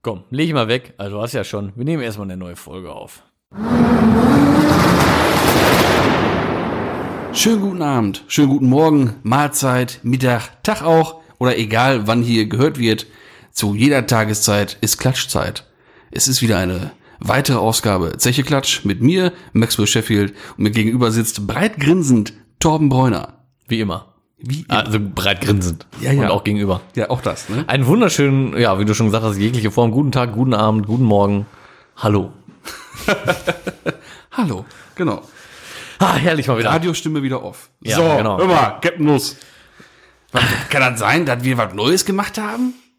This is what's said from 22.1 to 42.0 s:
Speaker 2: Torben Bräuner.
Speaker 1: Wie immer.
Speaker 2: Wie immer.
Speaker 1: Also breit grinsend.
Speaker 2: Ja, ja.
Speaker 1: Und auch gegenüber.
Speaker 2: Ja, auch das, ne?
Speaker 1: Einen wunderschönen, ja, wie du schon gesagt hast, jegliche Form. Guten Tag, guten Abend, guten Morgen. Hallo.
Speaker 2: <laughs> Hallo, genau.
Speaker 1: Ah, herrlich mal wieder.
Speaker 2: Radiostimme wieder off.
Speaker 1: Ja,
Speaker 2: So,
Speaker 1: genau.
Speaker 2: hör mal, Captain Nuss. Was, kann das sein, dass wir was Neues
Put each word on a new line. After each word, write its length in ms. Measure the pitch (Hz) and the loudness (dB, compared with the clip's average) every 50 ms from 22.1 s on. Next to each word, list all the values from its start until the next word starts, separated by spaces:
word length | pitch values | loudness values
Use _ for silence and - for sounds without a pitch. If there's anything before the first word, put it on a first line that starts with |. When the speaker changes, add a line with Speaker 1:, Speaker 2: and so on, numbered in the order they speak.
| 127 113 104 - - - - _ _ _ | 2 2 2 -2 -8 -18 -20 _ _ _
Speaker 2:
Torben 300 | - 160 156 156 156 139 | 0 0 2 2 2 2
Bräuner. 440 | 135 127 131 123 104 85 - - - _ _ _ _ _ _ | 4 2 2 2 0 -2 -6 -10 -18 _ _ _ _ _ _
Speaker 1:
Wie 120 | - 117 110 | -4 -4 -2
immer. 280 | 110 98 82 - - _ _ _ _ _ _ | -2 -4 -4 -8 -12 _ _ _ _ _ _
Speaker 2:
Wie 240 | _ - 117 139 156 - | _ -8 -8 -8 -8 -6
immer. 180 | - - 104 110 | -2 -2 -2 0
Speaker 1:
Also 140 | 110 110 107 | 0 -2 -2
breit 420 | 104 98 90 - 95 98 98 90 | -2 -4 -6 -4 -2 -2 -2 -2
grinsend. 460 | - 98 104 98 90 87 82 - - _ - - | 0 0 0 2 0 -2 -4 -6 -12 _ -14 -8
Speaker 2:
Ja, 100 | 110 127 | -2 0
ja. 120 | 139 139 123 | 2 2 2
Speaker 1:
Und 60 | 104 | 2
auch 120 | - 101 - | 0 0 0
gegenüber. 380 | 107 104 104 101 98 92 - - - - | -2 -2 0 0 -2 -2 -4 -6 -8 -6
Speaker 2:
Ja, 140 | 127 107 - | -6 -4 -4
auch 120 | 123 123 | -4 -4
das, 280 | - 104 78 - - - | -4 -6 -6 -6 -8 -6
ne? 140 | 107 - 110 | -6 -6 -2
Speaker 1:
Einen 200 | - 120 139 131 | -2 0 2 4
wunderschönen, 680 | 120 175 240 233 180 - - 143 139 135 135 135 113 71 | 4 4 4 4 2 2 2 2 2 2 2 0 0 0
ja, 200 | 92 120 110 95 95 | 0 2 2 2 2
wie 60 | 104 | 2
du 80 | 107 107 | 0 2
schon 140 | - 113 | 2 2
gesagt 160 | 107 101 113 113 | 2 2 0 0
hast, 120 | 110 101 | -2 -2
jegliche 340 | 98 104 113 123 120 107 107 | 0 -2 0 0 0 -2 0
Form. 200 | - 120 120 113 | 2 2 2 2
Guten 200 | 107 135 147 135 | 2 0 0 0
Tag, 220 | 123 131 123 120 107 | 0 -2 -2 -2 -2
guten 200 | 113 131 131 120 | -2 0 0 2
Abend, 320 | 104 110 107 107 110 101 | 2 2 2 2 0 0
guten 180 | 104 110 123 131 | 0 0 2 4
Morgen. 400 | 110 104 101 101 101 101 101 107 - - - - - - - _ _ _ | 4 4 4 2 2 0 -2 -4 -8 -16 -20 -20 -20 -20 -20 _ _ _
Hallo. 340 | - - 107 104 101 90 - - - _ - - _ _ - - - - - - - - | -4 0 0 0 0 -2 -4 -12 -20 _ -20 -20 _ _ -18 -18 -16 -20 -20 -18 -8 -4
Speaker 2:
<laughs> 1200 | - - - - - 175 - - 180 165 - - 185 - - _ 160 - - - - - - - _ | -4 -4 -2 -2 -4 -4 -2 -4 -6 -6 -6 -10 -14 -14 -8 _ -10 -10 -10 -20 -20 -20 -20 -20 _
Hallo, 340 | - - 233 156 104 92 - - - - - - - | -4 -4 -2 -2 -4 -6 -10 -14 -20 -20 -20 -20 -8
genau. 260 | - 180 147 101 - - - - - - - - - - - - - - - - - | -4 -2 -2 -2 -4 -10 -18 -20 -20 -20 -20 -20 -20 -20 -18 -18 -16 -18 -18 -2 0
Speaker 1:
Ah, 160 | - 180 - | 0 2 2
herrlich 320 | - 139 175 160 151 131 | 2 2 2 0 0 0
mal 100 | 135 123 | 0 0
wieder. 140 | 113 117 110 | 0 2 0
Speaker 2:
Radiostimme 500 | 151 165 165 180 160 - - 160 156 147 | 0 0 0 -2 -2 -2 -4 -4 -4 -2
wieder 220 | 135 131 131 127 - | -2 -2 -4 -4 -6
off. 260 | - - - - _ _ _ | -10 -14 -16 -20 _ _ _
Speaker 1:
Ja, 140 | - - - | -4 -2 0
Speaker 2:
So, 40 | 170 165 165 151 | 2 4 4 4
Speaker 1:
genau. 220 | 131 110 110 98 147 | 2 2 0 0 2
Speaker 2:
hör 80 | 180 | 2
mal, 320 | 185 175 151 127 104 - - | 4 4 4 4 2 -2 -2
Captain 240 | - 170 170 175 151 | -4 -4 -2 2 2
Nuss. 300 | 151 147 127 - - - - - - - - - _ _ - - _ _ _ _ _ _ _ _ _ | 2 2 2 0 -4 -10 -12 -20 -20 -20 -20 -20 _ _ -20 -20 _ _ _ _ _ _ _ _ _
Was, 100 | - 123 120 117 - 117 - - | -2 -2 0 0 -2 -4 -6 -4
kann 100 | - 143 | 0 0
das 180 | 131 123 120 110 | 0 0 0 -2
sein, 260 | 107 104 131 165 175 | 0 0 2 2 0
dass 160 | 139 123 120 123 | 0 -2 -2 -2
wir 140 | 131 131 120 | -2 0 0
was 140 | 110 95 92 | -2 -4 -2
Neues 300 | 101 107 131 175 190 | -2 0 2 2 2